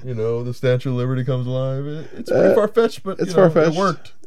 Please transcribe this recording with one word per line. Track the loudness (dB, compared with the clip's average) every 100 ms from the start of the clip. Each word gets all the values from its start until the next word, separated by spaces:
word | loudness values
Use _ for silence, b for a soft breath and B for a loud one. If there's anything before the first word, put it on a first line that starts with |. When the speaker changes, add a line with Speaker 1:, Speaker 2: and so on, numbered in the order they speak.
Speaker 1:
you | -8
know, | -4 -2 -2
the | -4
Statue | -2 0 2 0
of | -2
Liberty | -2 -2
comes | -2 -2 -2
alive. | -2 -2 -4 -6
It, | -8 -12
it's | -12 -2
pretty | 4 6
Speaker 2:
Uh, | 6
Speaker 1:
far-fetched, | 2 2 0 -2
but, | -8 -4
Speaker 2:
it's | -2
Speaker 1:
you | 4
know, | 4
Speaker 2:
far-fetched. | 6 2 2
Speaker 1:
it |
worked. | 0 -2 -8 -14